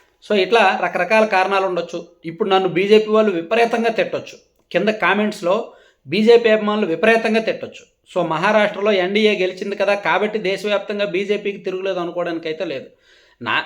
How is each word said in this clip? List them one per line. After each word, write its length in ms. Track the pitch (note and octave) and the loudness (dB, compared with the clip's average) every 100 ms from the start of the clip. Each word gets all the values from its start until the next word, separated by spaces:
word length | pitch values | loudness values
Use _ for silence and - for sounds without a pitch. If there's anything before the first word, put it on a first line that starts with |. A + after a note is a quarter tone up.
| _ _ | _ _
So, 100 | - | -2
ఇట్లా 460 | G#3 F#3 A#3 F#3+ G#3+ | 0 2 4 4 2
రకరకాల 400 | F3+ F3+ F3 A3 | -2 -2 0 2
కారణాలు 420 | G#3+ F#3+ F#3 G3 F#3+ | 2 2 2 0 0
ఉండొచ్చు. 400 | F3 E3+ F3 E3+ _ | -2 -6 -8 -12 _
ఇప్పుడు 240 | E3 D#3+ G3 | -10 -4 2
నన్ను 200 | F#3+ F#3+ | 2 2
బీజేపీ 420 | D#3+ G3+ G#3+ G#3+ | 0 4 4 4
వాళ్ళు 220 | G#3+ G#3+ | 2 2
విపరీతంగా 580 | E3+ E3 A3+ A#3 A3+ A3+ | 0 -2 0 0 0 -2
తిట్టొచ్చు 480 | A3+ F3 C#3+ - - _ _ - | -2 -4 -6 -10 -20 _ _ -6
కింద 160 | F3 G#3 | -2 -2
కామెంట్స్లో, 840 | G#3 F3 G3+ G#3 - E3+ G#3 - - _ _ C3+ | 0 2 2 0 -2 -2 -2 -4 -14 _ _ -6
బీజేపీ 420 | F3+ G#3+ A#3 A3+ | 2 6 6 6
అభిమానులు 380 | G#3+ G#3 G#3+ F#3+ | 2 2 0 -2
విపరీతంగా 540 | D#3+ G#3+ A3+ A3 A3 | 0 2 2 2 0
తిట్టొచ్చు. 440 | G3+ - - - - _ _ | -2 -6 -8 -16 -20 _ _
So, 160 | F3+ D#3+ | -4 -2
మహారాష్ట్రలో 680 | D#3+ G3 G#3+ G#3 G3 G#3 | 0 2 4 2 0 0
ఎన్డీఏ 420 | G3+ F3+ G#3 G#3+ | 0 2 2 2
గెలిచింది 420 | F#3+ F#3 F#3 G3+ G3 | 2 -2 -4 -6 -2
కదా 180 | G3 | 0
కాబట్టి 440 | G3+ E3 F3+ G#3+ G#3+ | 0 0 0 0 -2
దేశవ్యాప్తంగా 640 | F#3 F#3+ G#3 G3+ G3+ G#3 | -4 -4 -2 -2 -2 -4
బీజేపీకి 540 | G3+ F3 G3+ G#3 G#3 G3+ | -4 -2 -2 -4 -4 -8
తిరుగులేదు 400 | F#3+ F#3 F#3+ F3+ | -8 -6 -4 -4
అనుకోవడానికైతే 640 | F3 F3 E3+ E3 D#3+ D#3 | -4 -4 -6 -6 -6 -8
లేదు. 220 | F3+ C3 - _ _ _ _ - | -8 -8 -12 _ _ _ _ -12
నా, 220 | A2+ B2+ | -4 -4